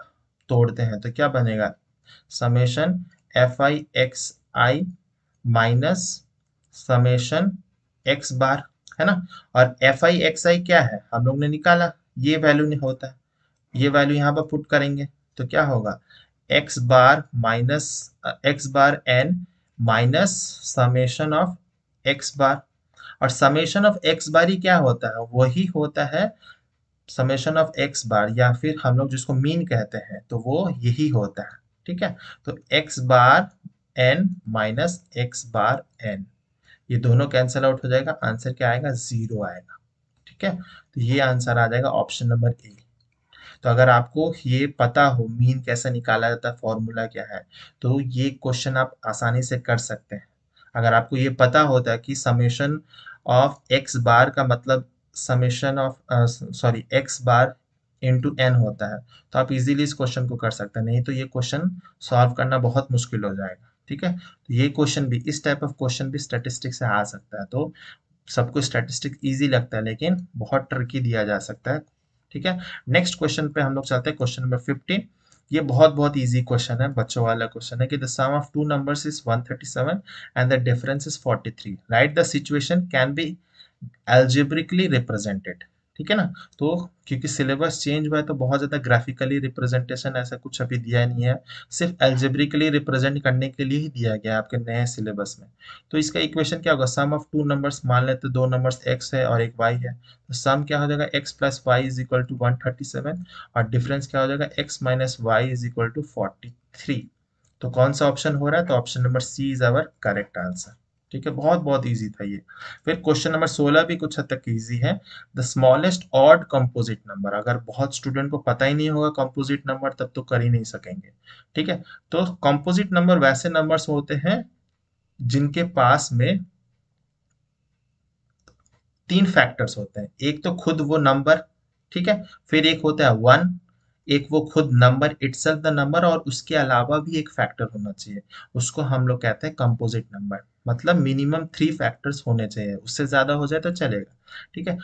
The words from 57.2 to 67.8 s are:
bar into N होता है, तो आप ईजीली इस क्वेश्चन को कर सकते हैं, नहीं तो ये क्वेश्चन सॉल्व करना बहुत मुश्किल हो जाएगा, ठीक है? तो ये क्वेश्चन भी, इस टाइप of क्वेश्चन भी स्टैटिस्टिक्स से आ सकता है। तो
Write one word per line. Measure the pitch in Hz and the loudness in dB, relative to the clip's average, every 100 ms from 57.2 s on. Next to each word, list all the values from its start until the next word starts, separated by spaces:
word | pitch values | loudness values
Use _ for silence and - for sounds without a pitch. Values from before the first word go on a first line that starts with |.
bar | 123 120 131 - _ _ _ _ | 2 4 4 0 _ _ _ _
into | 127 127 143 143 | 0 2 0 0
N | 127 123 | 2 4
होता | 110 - 104 | 2 -2 -8
है, | 104 - - _ | -8 -14 -20 _
तो | 127 | -2
आप | 127 | 0
ईजीली | 131 131 143 | 0 0 0
इस | 147 | 0
क्वेश्चन | - 127 131 123 | -2 -4 -2 -4
को | 120 | -4
कर | 113 | -4
सकते | - 101 117 | -4 -8 -4
हैं, | 113 | -2
नहीं | 120 | 0
तो | 123 | -2
ये | 131 131 | -4 -6
क्वेश्चन | 127 123 143 180 - - _ | -6 -4 -2 -4 -6 -18 _
सॉल्व | - 123 123 | -2 2 4
करना | 123 127 131 | 2 0 2
बहुत | 120 135 131 | 2 0 0
मुश्किल | 120 - 110 | -2 -2 -4
हो | 101 98 | -4 -6
जाएगा, | 95 90 _ _ - | -10 -12 _ _ -12
ठीक | 139 | -6
है? | 180 180 | -4 -6
तो | - _ - | -10 _ -4
ये | 123 143 | 0 0
क्वेश्चन | 147 147 147 135 | 2 0 0 -2
भी, | 120 135 | -2 -4
इस | 147 | -6
टाइप | 151 143 | -4 -2
of | 143 | -4
क्वेश्चन | - 131 - 135 | -4 -6 -4 -6
भी | 143 | -8
स्टैटिस्टिक्स | - 117 120 117 127 - | -8 -8 -8 -8 -10 -6
से | 117 | -2
आ | 104 | -2
सकता | 104 98 _ 107 | -2 -8 _ -12
है। | 95 | -6
तो | 131 156 - | -4 -6 -8